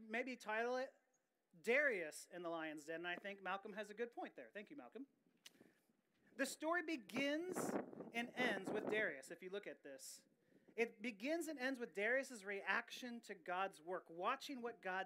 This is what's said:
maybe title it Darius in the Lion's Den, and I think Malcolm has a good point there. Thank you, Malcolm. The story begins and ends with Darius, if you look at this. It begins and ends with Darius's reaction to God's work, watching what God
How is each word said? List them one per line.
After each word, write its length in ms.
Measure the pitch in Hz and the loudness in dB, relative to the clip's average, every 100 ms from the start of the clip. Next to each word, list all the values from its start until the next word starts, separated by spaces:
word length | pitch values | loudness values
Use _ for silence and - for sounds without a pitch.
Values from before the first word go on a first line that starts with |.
| 220 | -2
maybe 240 | 226 262 240 | -2 0 -2
title 400 | 208 214 240 254 | 0 2 4 2
it 160 | 262 - _ _ _ _ _ 170 | 0 -6 _ _ _ _ _ -2
Darius 640 | 156 254 294 196 156 - - 175 | 6 8 8 4 0 -4 -8 -4
in 80 | |
the 60 | 170 | -2
Lion's 340 | 165 160 151 | 0 -2 -4
Den, 140 | 147 165 | -4 -2
and 100 | 175 | -2
I 80 | 175 | -2
think 240 | 196 196 | -4 -4
Malcolm 300 | 185 196 220 196 | -2 -2 -2 -6
has 120 | 202 | -4
a 40 | |
good 200 | 214 240 | -2 -4
point 200 | 349 285 - | -4 -8 -8
there. 120 | 117 | -10
Thank 160 | 202 202 | -10 -10
you, 80 | 147 | -10
Malcolm. 280 | 120 220 277 _ _ _ - - - _ _ _ _ _ - - | -10 -10 -12 _ _ _ -20 -20 -20 _ _ _ _ _ -8 -2
The 80 | 262 | 0
story 360 | - 311 349 330 | 0 2 2 2
begins 880 | 311 185 226 277 302 359 359 - - - - - | -2 -2 0 2 2 0 0 0 0 -2 -8 -4
and 140 | 233 240 240 | -2 -2 2
ends 320 | 247 196 190 | 2 2 0
with 160 | 208 - | 0 2
Darius, 420 | 214 202 139 - | 2 2 0 -8
if 100 | - | -8
you 80 | 185 | -6
look 140 | 196 175 | -6 -6
at 160 | 143 | -8
this. 360 | 143 135 - - - _ _ - - - | -10 -10 -10 -12 -16 _ _ -20 -4 2
It 260 | 233 - | 2 0
begins 460 | 240 196 262 339 311 | -4 0 2 2 2
and 100 | 285 | 0
ends 200 | 254 254 | 0 0
with 160 | 226 190 | -2 2
Darius's 480 | 214 262 262 240 | 4 4 2 -4
reaction 760 | 190 196 175 208 - - 247 233 - | -4 -2 2 2 2 -4 -6 -6 -8
to 80 | 196 160 | -8 -2
God's 320 | 180 190 160 160 | 2 2 -2 -4
work, 200 | 180 - | -4 -4
watching 520 | 165 202 269 - 262 | 0 2 2 -2 -4
what 220 | 233 - | -4 -4
God 220 | 190 185 | -2 -2